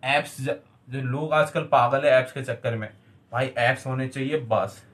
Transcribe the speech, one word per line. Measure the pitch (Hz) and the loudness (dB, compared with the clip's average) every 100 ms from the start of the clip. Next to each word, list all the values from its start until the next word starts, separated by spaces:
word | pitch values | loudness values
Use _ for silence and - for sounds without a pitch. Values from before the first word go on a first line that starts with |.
एब्स | 131 147 - - | 2 0 0 -6
ज-, | 135 - _ _ - | -6 -6 _ _ -10
जो | 131 | -6
लोग | 127 135 156 | -4 -4 0
आजकल | 151 156 165 | 2 2 0
पागल | 143 131 120 135 147 | 2 4 4 4 6
है | - | 4
एब्स | - | 4
के | 139 | -6
चक्कर | 120 117 120 113 | -6 -4 -4 -4
में, | 107 - _ - _ | -6 -14 _ -20 _
भाई | 120 131 127 | -4 -2 2
एब्स | 120 131 131 | 0 0 -4
होने | 131 131 | -4 -4
चाहिए | 135 135 151 | -6 -4 -4
बस। | 117 110 95 - - | 0 0 -2 -8 -20